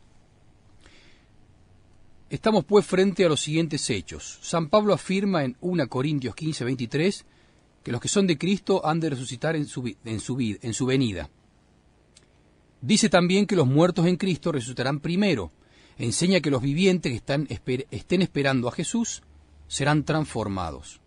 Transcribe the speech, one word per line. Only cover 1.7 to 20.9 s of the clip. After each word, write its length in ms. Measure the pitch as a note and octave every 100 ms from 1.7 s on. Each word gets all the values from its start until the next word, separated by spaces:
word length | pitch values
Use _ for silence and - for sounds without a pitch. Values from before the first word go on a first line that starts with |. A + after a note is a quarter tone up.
| _ _ _ - - -
"Estamos 360 | C#3+ A3+ G#3+ -
pues 200 | G#3 -
frente 400 | F#3 G3 F3+ F3
a 40 |
los 120 | C#3+
siguientes 480 | D3 D#3 E3 C#3+ -
hechos. 500 | G#2 - D2+ - -
San 280 | - E3+ D#3
Pablo 240 | G#3+ G#3
afirma 500 | F3 - F#3+ G3+ F3
en 120 | C3 -
una 260 | F3+ F3 C3
Corintios 480 | B2+ D3 D3 B2 -
quince, 280 | D#3+ D3+ B2
veintitrés 600 | C3 A#2 C#3 F3+ - - _ _ _ _ _
que 80 | -
los 80 | A#2+
que 60 | -
son 200 | G#3 F#3+
de 100 | C#3+
Cristo 480 | E3+ G3+ - F#3+ D3+
han 140 | E3
de 80 | D#3+
resucitar 460 | C3 B2 B2 D#3 D#3+
en 80 | C#3
su 160 | -
vi-, 160 | B2 - A#2
en 140 | A2+
su 140 | - B2+
vid-, 200 | A2+ G2
en 120 | A#2+
su 120 | G#2+ B2+
venida. 440 | C3+ A#2+ F2 D2 _ _ _ _ _ _ _ _ _ _ _ _ _ _ -
Dice 280 | A#2+ G#3+ A3
también 360 | F3+ F3 F#3+ G3+
que 100 | F#3+
los 100 | B2+
muertos 380 | C#3+ F3 F3 E3+
en 80 | F3
Cristo 340 | F#3+ E3+ F3
resucitarán 480 | D3 A#2+ B2 B2+ D3
primero. 520 | D#3+ F3+ G#3 C#3+ E2 _ _ _ - -
Enseña 420 | A#2+ - F3 F#3
que 100 | D3
los 120 | C3+
vivientes 500 | C#3 D3+ F#3+ F3+ D#3+
que 60 | A2+
están 280 | - C#3+ C#3+
esper-, 400 | G#2+ - B2+ -
estén 300 | B2 - F3+
esperando 460 | F3 C#3+ C#3 C3 A#2+
a 40 |
Jesús 500 | - E3 A#3 A3+ - _ - _ - -
serán 360 | - C#3 D3+ C#3
transformados. 960 | D#3 D3 A#2 G#2 F#2+ E2+ C2 -